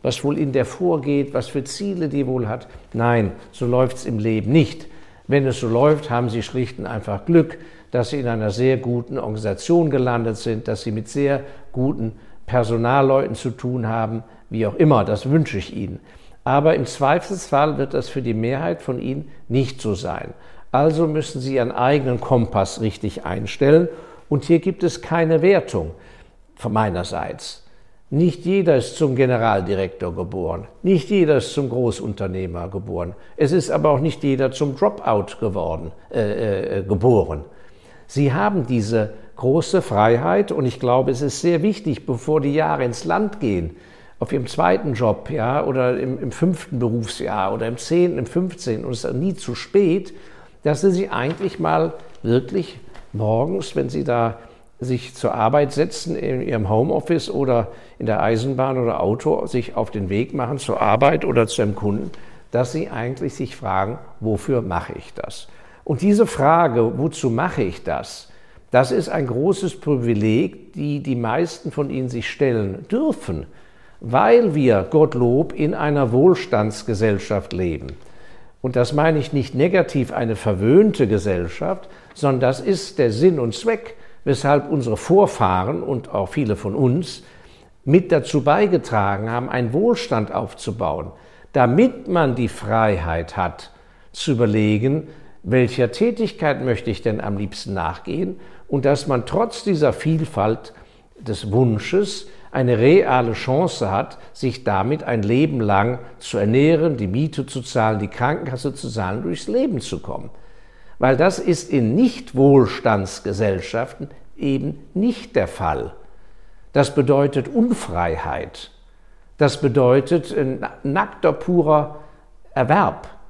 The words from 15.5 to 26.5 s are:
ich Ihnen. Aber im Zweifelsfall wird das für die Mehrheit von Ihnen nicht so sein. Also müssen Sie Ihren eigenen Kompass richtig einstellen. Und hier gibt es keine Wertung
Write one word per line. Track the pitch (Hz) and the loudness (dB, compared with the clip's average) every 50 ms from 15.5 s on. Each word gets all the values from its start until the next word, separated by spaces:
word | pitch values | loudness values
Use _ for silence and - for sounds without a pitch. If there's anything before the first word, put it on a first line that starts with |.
| - | -2
ich | 98 87 - - | -6 -6 -6 -8
Ihnen. | - 104 92 87 - - - - - - - - - - | -8 -8 -8 -8 -12 -14 -20 -20 -20 -20 -20 -20 -6 -2
Aber | 127 131 143 147 160 160 | 2 2 4 4 4 4
im | - 127 | 4 0
Zweifelsfall | - - - 139 135 151 175 - - 196 180 - - - 139 147 156 147 139 | -4 -2 0 2 2 2 0 0 -6 -10 -10 -4 0 2 2 2 2 0 -2
wird | 139 131 - | -4 -2 -2
das | 139 120 | -4 -4
für | - - 139 | -4 -6 -4
die | 120 117 110 | -2 -2 -2
Mehrheit | 110 113 120 135 135 160 175 175 165 - | 0 0 -2 -2 -2 -2 -4 -4 -4 -4
von | - 127 - | -6 -6 -4
Ihnen | - 127 135 147 151 - - - - - | -4 -4 -6 -6 -8 -10 -14 -14 -6 -2
nicht | - 135 131 131 - - | 0 0 0 0 -4 -6
so | - 110 101 | -4 -4 -4
sein. | 90 - 90 - - - - - - - - - - - - | -2 -4 -6 -6 -6 -8 -10 -14 -16 -16 -16 -16 -14 -8 -2
Also | - 131 147 160 156 156 170 | 2 4 4 4 4 2 0
müssen | 156 151 156 143 - - 135 | 0 0 -2 -4 -4 -6 -6
Sie | 127 135 135 | -4 0 0
Ihren | 127 120 127 | 0 0 0
eigenen | - - 123 131 147 147 131 127 123 107 | 0 0 2 4 4 2 2 0 -2 -2
Kompass | - - 135 120 113 - - 104 95 - - - | 0 2 2 2 2 2 0 0 0 0 -2 -4
richtig | 113 107 - - - 101 - - - | -4 -4 -4 -4 -8 -6 -6 -6 -6
einstellen. | 80 90 - 113 104 - - 139 139 151 165 175 170 - - - - - - - - | -6 -6 -6 -6 -8 -2 2 6 6 6 6 6 2 -4 -12 -18 -18 -20 -20 -4 -2
Und | 147 139 - | -2 -2 2
hier | - 170 160 | 4 2 4
gibt | - 190 190 - 175 | 4 -2 -2 0 -2
es | 160 - - | -2 -2 -4
keine | - - 160 170 165 160 165 160 | -6 -2 0 0 2 4 4 4
Wertung | 160 190 202 175 - - - 98 80 85 - - - - - - - - _ - - _ | 6 6 4 4 2 0 -4 -4 -4 -4 -10 -14 -20 -20 -20 -20 -20 -20 _ -20 -20 _